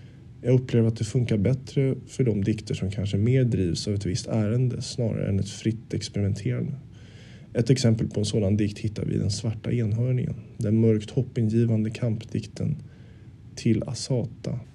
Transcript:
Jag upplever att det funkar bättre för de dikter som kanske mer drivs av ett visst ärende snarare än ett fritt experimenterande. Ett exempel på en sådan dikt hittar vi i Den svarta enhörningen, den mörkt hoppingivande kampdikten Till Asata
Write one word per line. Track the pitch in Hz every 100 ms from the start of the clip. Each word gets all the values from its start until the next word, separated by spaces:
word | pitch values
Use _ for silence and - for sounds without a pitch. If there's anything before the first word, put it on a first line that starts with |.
| - - - -
Jag | 123 127
upplever | 127 120 113
att | 110
det |
funkar | 113 131 117 110
bättre | 95 131 - - 135 127 -
för | -
de | 127 107
dikter | 101 107 - -
som | 98
kanske | - 101 101
mer | 113 131
drivs | 123 95 90 80 -
av |
ett | 101 92
visst | - -
ärende | 113 104 120 127 120
snarare | - - 113 104 95
än | 98
ett | 98
fritt | - 113 110 -
experimenterande. | 101 - 101 101 101 - 123 117 - - - - - - - -
Ett | 123 117
exempel | 131 117 113 107
på | -
en | 104
sådan | 117 98 107
dikt | 104 104
hittar | 107 - -
vi | 107
i |
Den | 104
svarta | 101 113 113 120
enhörningen, | 120 110 110 123 127 - - - -
den | 104 110
mörkt | 113 107 107
hoppingivande | - 123 - 110 113 117 110 107
kampdikten | 110 120 107 - 107 - - - - - - - - - - - -
Till | - 110
Asata | - 117 - 123 160 - - 120 -